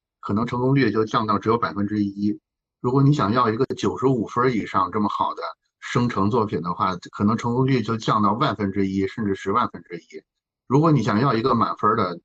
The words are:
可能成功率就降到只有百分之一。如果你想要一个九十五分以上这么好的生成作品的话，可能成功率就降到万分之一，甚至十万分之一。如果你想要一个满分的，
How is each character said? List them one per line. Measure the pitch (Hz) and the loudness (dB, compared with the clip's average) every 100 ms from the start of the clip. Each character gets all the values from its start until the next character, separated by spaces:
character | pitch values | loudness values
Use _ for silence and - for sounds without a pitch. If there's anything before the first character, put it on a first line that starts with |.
| _ _ | _ _
可 | - | -4
能 | 104 117 | -2 -2
成 | 123 | 0
功 | 127 135 | 2 4
率 | 117 | 2
就 | 110 | 2
降 | 110 127 107 | 0 0 0
到 | 101 | 0
只 | 110 | 2
有 | 117 | 0
百 | - | 0
分 | 101 104 | -2 -2
之 | 107 | 0
一。 | 101 101 104 104 _ _ _ _ | -2 -2 -2 -4 _ _ _ _
如 | 123 | 0
果 | 135 | 4
你 | 139 | 4
想 | 143 101 | 4 2
要 | 127 117 | 2 2
一 | 113 | 0
个 | 135 - | -2 -2
九 | 104 - | -2 0
十 | 127 | 0
五 | 123 95 | 0 -2
分 | 120 127 | 0 0
以 | 110 - | 0 -2
上 | 101 90 | -2 -2
这 | 107 | 0
么 | 101 | -2
好 | - 92 | -2 -4
的 | - 82 - _ _ | -4 -10 -12 _ _
生 | - 123 120 | -4 -2 0
成 | 101 101 | 0 0
作 | 120 104 | 2 0
品 | 92 | -2
的 | 85 | -4
话， | 87 95 90 - | -4 -4 -4 -8
可 | - 104 | -2 0
能 | 107 | 0
成 | 120 | 0
功 | 123 131 | 0 2
率 | 131 | 0
就 | 110 110 | 0 -4
降 | - 113 | -2 0
到 | 101 | 0
万 | 113 143 104 | 0 -2 -2
分 | 98 | -2
之 | 98 98 | -2 -2
一， | 95 95 | 0 -2
甚 | - 104 | -2 -4
至 | 95 | -4
十 | 98 | -2
万 | 113 113 | -2 -2
分 | 90 | -6
之 | - 87 | -14 -16
一。 | - 78 - _ _ _ - | -16 -20 -20 _ _ _ 0
如 | 139 | 2
果 | 160 | 4
你 | 143 | 4
想 | 107 104 | 4 2
要 | 135 | 2
一 | 113 | 2
个 | 131 | 2
满 | 117 87 85 | 2 0 0
分 | 107 110 | 0 2
的， | 92 87 | 0 -4